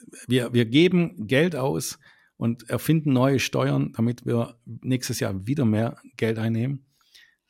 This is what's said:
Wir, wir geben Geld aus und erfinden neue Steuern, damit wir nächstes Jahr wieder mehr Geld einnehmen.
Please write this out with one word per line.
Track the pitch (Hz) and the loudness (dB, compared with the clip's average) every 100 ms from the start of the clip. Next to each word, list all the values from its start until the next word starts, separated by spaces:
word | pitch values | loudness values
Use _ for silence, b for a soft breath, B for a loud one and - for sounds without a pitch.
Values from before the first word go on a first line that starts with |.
| - - - | -20 -14 -2
Wir, | 127 120 | -2 0
wir | 120 113 | 0 2
geben | 139 180 180 170 - 107 | 4 4 4 0 -4 -2
Geld | 127 175 147 | 2 2 0
aus | 135 160 - - b b b - | -2 -2 -6 -12 b b b -4
und | 117 120 - | -4 -4 -4
erfinden | 123 - 160 147 | -4 0 0 2
neue | 123 135 135 | 2 4 2
Steuern, | - 131 131 139 143 | 0 0 0 0 -2
damit | - 117 120 127 | 0 -2 -2 -2
wir | 117 117 - - | -2 -2 -8 -16
nächstes | 117 127 127 - 113 | -10 -4 -2 -2 -4
Jahr | 113 95 101 | -4 -4 -4
wieder | 151 113 | 0 2
mehr | 107 117 - - - | 2 0 -4 -14 -4
Geld | 113 110 | -2 -2
einnehmen. | 113 113 127 135 _ b b b b b _ | -2 -2 -2 -6 _ b b b b b _